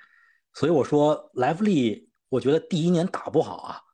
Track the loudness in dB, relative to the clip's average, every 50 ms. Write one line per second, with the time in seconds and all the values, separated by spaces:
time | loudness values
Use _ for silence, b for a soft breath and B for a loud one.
0 | b b b b b b b b b b -6 -2 0 2 2 2 2 2 2 2
1 | 4 2 2 0 -4 -10 -4 -2 -2 0 0 0 0 2 2 2 2 0 -2 -4
2 | -12 _ _ _ _ -4 -4 0 2 2 0 0 0 -2 -4 0 2 2 2 2
3 | 0 -2 -4 -8 -6 -2 0 0 0 -2 -6 -12 -12 -14 -14 -14 -16 _